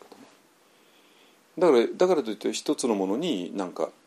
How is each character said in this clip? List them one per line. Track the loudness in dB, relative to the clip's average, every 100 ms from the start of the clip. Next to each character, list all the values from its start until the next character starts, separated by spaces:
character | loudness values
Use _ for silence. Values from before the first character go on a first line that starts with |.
う |
け | -20
ど | -20 -20 _ _ _ _ _ _ _ _ _ _ _ _ 2 4
も。 |
だ | 6 4
か |
ら、 | 2
だ | 2
か | 2
ら |
と | -2
い |
っ | -4
て | -4
一 | -4 -4
つ | -2 0
の |
も | 0 0
の | -2
に | -2 -4 -6 -6
な | -8
ん |
か、 | -6 -8 -8